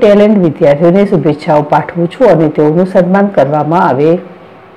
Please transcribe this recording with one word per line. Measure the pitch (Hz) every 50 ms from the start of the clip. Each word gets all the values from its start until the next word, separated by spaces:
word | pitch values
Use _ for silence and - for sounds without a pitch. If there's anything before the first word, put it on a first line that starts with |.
ટેલેન્ટ | 233 208 202 208 208 214 214
વિદ્યાર્થીઓને | 202 175 160 147 - 165 190 143 147 175 170 180 202 202
શુભેચ્છાઓ | 196 214 151 143 156 147 - - 175 151 147
પાઠવું | 143 - 156 151 156 - - 170 170 170
છું | - - 262
અને | 208 165 156 160 147
તેઓનું | - 156 151 151 156 175 190
સન્માન | 185 - 190 175 180 190 202 202
કરવામાં | 202 202 - - 143 151 151 139 151 165 185
આવે. | 190 151 127 131 147 160 170 185 - - - - - - - - - - -